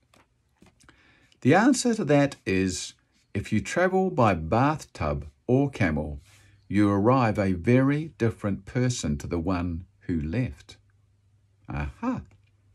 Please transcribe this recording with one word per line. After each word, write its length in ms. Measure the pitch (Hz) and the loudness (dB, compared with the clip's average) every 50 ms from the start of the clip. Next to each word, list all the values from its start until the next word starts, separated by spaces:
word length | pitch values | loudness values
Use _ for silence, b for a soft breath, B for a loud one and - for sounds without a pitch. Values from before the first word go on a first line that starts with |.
| _ _ _ _ _ _ _ _ _ _ _ _ _ - _ _ _ b b b b b b b b b b b b | _ _ _ _ _ _ _ _ _ _ _ _ _ -20 _ _ _ b b b b b b b b b b b b
The 80 | 123 160 | 4 4
answer 400 | 190 226 294 247 - - 240 220 | 6 6 4 4 2 0 0 -2
to 100 | 220 170 | 0 0
that 320 | 139 147 143 143 139 - - - | 2 4 4 2 2 -2 -4 -4
is, 500 | - 95 92 95 92 85 - - - - _ _ _ _ _ _ _ - | -2 0 0 0 0 -2 -6 -10 -12 -16 _ _ _ _ _ _ _ -8
if 200 | 98 - - 107 | -8 -4 -2 -2
you 80 | 104 | -2
travel 480 | - - - 170 180 185 185 190 190 185 | -2 -2 -2 0 0 2 2 0 0 0
by 240 | 165 135 117 104 92 | 2 2 2 2 2
bathtub 920 | 80 80 80 107 120 131 147 156 - - - - - 82 73 71 71 73 - - _ _ | 0 -2 0 0 2 2 2 0 -4 -8 -12 -8 -6 -4 -4 -4 -6 -8 -12 -18 _ _
or 240 | - 123 135 143 139 | 0 2 2 2 0
camel, 500 | - - 101 82 76 73 78 76 73 69 b b b b b b b b b | -2 -2 -2 0 0 -2 -6 -8 -10 -14 b b b b b b b b b
you 220 | b 95 101 104 101 | b 2 2 4 4
arrive 480 | 101 98 101 117 131 135 120 110 98 | 4 4 4 4 4 4 2 2 0
a 160 | 104 98 95 92 | 0 0 0 -2
very 600 | 85 87 117 123 131 135 139 143 151 160 156 - | 0 2 4 4 4 4 2 0 -2 -4 -8 -4
different 480 | - 117 110 - - - 101 98 98 - | -2 -2 -2 -2 -2 -4 -4 -4 -6 -8
person 520 | - - 127 127 123 123 - - 76 73 - | -6 -4 -2 -2 -2 -2 -4 -4 -4 -6 -6
to 80 | - | -6
the 100 | 73 85 | -6 -6
one 480 | 82 80 95 92 85 87 87 85 87 87 - _ _ - | -4 -2 -2 -2 -2 -2 -4 -6 -8 -10 -14 _ _ -8
who 120 | - 87 80 | -4 -4 -4
left. 580 | 73 78 90 123 127 - 71 - - - - _ _ _ _ _ _ _ _ _ _ _ _ _ _ _ _ _ _ - | -4 -4 -4 -4 -4 -4 -8 -12 -20 -20 -20 _ _ _ _ _ _ _ _ _ _ _ _ _ _ _ _ _ _ -10
Aha. 540 | - 71 73 73 - - 226 254 240 - - - _ _ _ _ _ _ _ _ | -8 -8 -8 -8 -8 -8 -6 -6 -6 -6 -8 -14 _ _ _ _ _ _ _ _